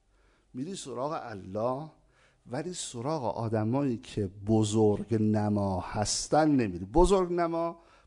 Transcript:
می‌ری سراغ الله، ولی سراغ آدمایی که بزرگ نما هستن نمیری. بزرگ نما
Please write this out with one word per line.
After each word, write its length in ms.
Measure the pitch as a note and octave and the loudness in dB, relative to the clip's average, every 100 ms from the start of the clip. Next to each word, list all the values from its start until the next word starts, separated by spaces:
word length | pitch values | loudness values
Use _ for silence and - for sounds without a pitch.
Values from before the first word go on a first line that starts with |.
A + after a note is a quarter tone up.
| _ _ _ _ _ | _ _ _ _ _
می‌ری 220 | B2+ D3+ G3 | -10 -8 -8
سراغ 440 | C#3 A#2+ C#3+ D#3 | -10 -6 -4 -6
الله، 680 | A#2 G#2 F#2 G2+ A#2 C3 D#3 - _ _ _ _ - | -8 -12 -8 -4 -2 -2 -8 -16 _ _ _ _ -12
ولی 220 | A#2+ E3 | -8 -8
سراغ 640 | F#3 - A#2+ B2 D#3+ A2+ - | -8 -10 -8 -4 -2 -2 -2
آدمایی 600 | A2+ A2 G#2+ C3 C#3+ A#2 | -2 0 0 0 0 -2
که 300 | - - G2 G#2 G2+ | -6 -4 -4 -4 2
بزرگ 680 | A2 G#2+ G#2+ G#2+ G2+ G2+ | 4 4 4 4 4 0
نما 680 | A2+ G#2+ G#2+ G#2+ G#2 G2 F#2+ | 0 2 2 2 0 0 -2
هستن 680 | - A2 G#2 - - D3 D#3 | -4 -4 -2 -2 0 4 4
نمیری. 340 | C#3+ A2 F2 F#2+ | 4 2 -2 0
بزرگ 460 | C3 F3 G3 F3+ | 6 6 6 2
نما 480 | F3 E3+ E3 E3+ E3+ _ _ | 0 -2 -2 -6 -8 _ _